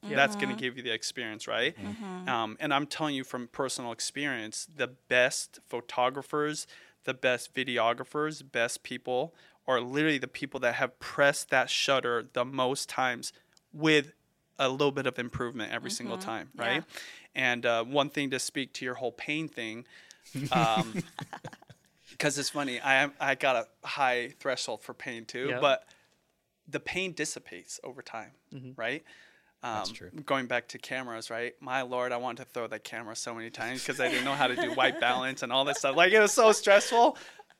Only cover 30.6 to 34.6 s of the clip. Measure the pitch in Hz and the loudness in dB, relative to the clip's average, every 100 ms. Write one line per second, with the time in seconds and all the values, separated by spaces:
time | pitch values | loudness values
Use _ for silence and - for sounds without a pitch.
30.6 | - 120 - 131 127 113 110 117 120 - | -4 -12 -10 -8 -6 -10 -8 -6 -6 -8
31.6 | 139 127 127 123 123 120 123 117 127 - | -4 -2 -2 -2 -2 -2 -4 -8 -10 -8
32.6 | 113 107 - 113 113 113 - 113 117 - | -6 -8 -10 -10 -10 -10 -8 -8 -10 -8
33.6 | 113 127 - 131 127 123 127 139 131 120 | -6 -6 -4 0 2 2 0 4 4 4